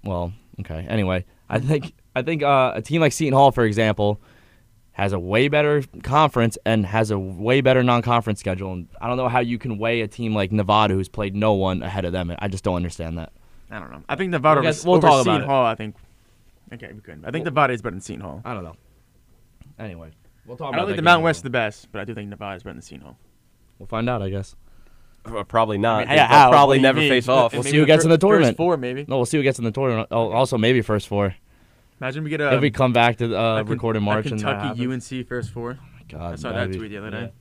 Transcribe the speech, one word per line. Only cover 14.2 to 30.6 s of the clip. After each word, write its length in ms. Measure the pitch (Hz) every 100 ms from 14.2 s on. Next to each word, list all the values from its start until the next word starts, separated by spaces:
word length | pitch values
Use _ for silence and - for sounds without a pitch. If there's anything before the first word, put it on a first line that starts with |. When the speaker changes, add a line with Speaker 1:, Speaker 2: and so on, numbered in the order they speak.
| 190
Speaker 2:
Nevada 280 | 170 143 151
Speaker 1:
We'll 100 | 160
Speaker 2:
over 80 | 151
Speaker 1:
get, 80 | 165
we'll 140 | 180
talk 200 | 156 139
Speaker 2:
Seton 120 | 117 104
Speaker 1:
about 60 |
it. 40 | 135
Speaker 2:
Hall, 180 | 135 120
I 100 | 110
think. 200 | 107 - - _ _ _ _ _ _
Okay, 180 | 117 85
we 80 | 104
couldn't. 240 | - 78
I 80 | 80
think 140 | 147 165
Speaker 1:
Well, 80 |
Speaker 2:
Nevada 180 | 143 139
is 80 | 123
better 100 | 110
than 100 | 92
Seton 180 | - 80
Hall. 200 | 95 76
Speaker 1:
I 100 | 117
don't 120 | 113 85
know. 100 | 80 _ _ _ _ _ _ _ _ - 143
Anyway, 320 | 110 85 80 78 _ _ -
we'll 120 | 123
talk 80 | 147
Speaker 2:
I 40 |
Speaker 1:
about 60 | 143
Speaker 2:
don't 80 | 190
think 0 |
Speaker 1:
that 80 | 190
Speaker 2:
the 40 |
Speaker 1:
game 40 | 165
Speaker 2:
Mountain 140 | 175
Speaker 1:
later. 20 |
Speaker 2:
West 140 | 165 156
is 60 |
the 60 | 139
best, 400 | 123 110 - -
but 80 | 107
I 20 |
do 100 | 101
think 160 | 110 101
Nevada 280 | 101 101 95
is 60 |
better 100 | -
than 80 | 65
Seton 240 | - 69 69
Hall. 120 | - _ _ _ _ _ _
Speaker 1:
We'll 80 | 98
find 220 | 110 117
out, 120 | 120
I 80 | 98
guess. 280 | 98 95 - - - - - - _
Speaker 3:
Uh, 200 | - 113 98
probably 320 | 113 113 101
not. 220 | 113 110
Speaker 2:
I 60 | 113
mean, 40 | 151
yeah, 100 | 117
Speaker 3:
They'll 100 | 143
Speaker 2:
how? 120 | 131
Speaker 3:
probably 180 | 143 143
Speaker 2:
What 60 |
do 60 | 135
you 20 |
Speaker 3:
never 180 | 135 135
Speaker 2:
mean? 100 | 151
Speaker 3:
face 200 | 127 120
off. 240 | 131 117
Speaker 1:
We'll 80 | 135
Speaker 2:
Maybe 80 | 135
Speaker 1:
see 60 | 147
who 60 |
Speaker 2:
the 40 | 147
Speaker 1:
gets 160 | 156
in 60 | 160
the 60 | 165
Speaker 2:
fir-, 40 |
first 120 | 190
Speaker 1:
tournament. 260 | 208 135 110
Speaker 2:
four, 180 | 170 160
maybe. 300 | 123 127 147
Speaker 1:
No, 80 | 135
we'll 100 | 120
see 120 | 156
who 60 |
gets 140 | 139 123
in 60 |
the 80 | 113
tournament. 380 | 110 135 113 113
Al-, 220 | 117 113
also, 240 | 110 131
maybe 240 | 120